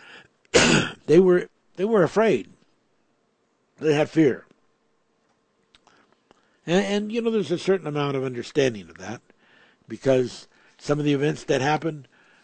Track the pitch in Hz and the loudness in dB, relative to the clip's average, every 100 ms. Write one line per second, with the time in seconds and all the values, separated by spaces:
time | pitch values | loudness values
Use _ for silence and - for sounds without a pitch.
0 | - - - _ _ - - - - - | -20 -20 -20 _ _ 2 4 2 0 -6
1 | - 160 190 180 - _ _ - 196 226 | 2 4 6 4 0 _ _ -8 -2 2
2 | 160 - 220 135 92 _ _ _ _ _ | 2 2 2 0 -4 _ _ _ _ _
3 | _ _ _ _ _ _ _ - 151 147 | _ _ _ _ _ _ _ -6 0 0
4 | 151 156 156 101 - _ _ _ _ _ | 0 2 2 0 -8 _ _ _ _ _
5 | _ _ _ _ _ _ _ _ _ _ | _ _ _ _ _ _ _ _ _ _
6 | _ _ _ _ _ _ - 175 196 202 | _ _ _ _ _ _ -2 0 0 -2
7 | 214 226 233 226 160 170 - 190 156 147 | -4 -4 -2 -2 -2 -4 -2 -2 -2 -2
8 | 143 139 131 123 113 - 135 110 85 85 | -4 -4 -4 -8 -6 0 0 0 -10 -16
9 | 95 113 _ _ _ _ _ _ - 113 | -14 -14 _ _ _ _ _ _ -16 -6
10 | 135 131 120 - - _ _ _ - 147 | 0 0 0 -6 -20 _ _ _ -4 -2
11 | 147 143 147 151 - 139 131 151 160 151 | 0 0 -2 -4 -4 -2 0 -2 -4 -10
12 | 127 _ _ _ | -14 _ _ _